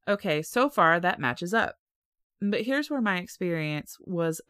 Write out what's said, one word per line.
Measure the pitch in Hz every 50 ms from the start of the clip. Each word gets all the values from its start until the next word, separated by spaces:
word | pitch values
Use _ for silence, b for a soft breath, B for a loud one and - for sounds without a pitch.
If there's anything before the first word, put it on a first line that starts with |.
| _ 196
Okay, | 208 202 - 190 151 151
so | 160 - - 240 269 285
far | - 208 170 160 170 170
that | 175 180 - -
matches | - - - - 175 175 220
up. | 226 - - - _ _ _ _ _ _ _ _ _ _ _ _ _
But | 202 202 208 -
here's | 214 247 269 285 294 -
where | 294 262
my | 220 202 185 175
experience | 180 - - - 185 175 170 160 156 151 151 147 - - - -
was | - - 185 170 165 165 160 - -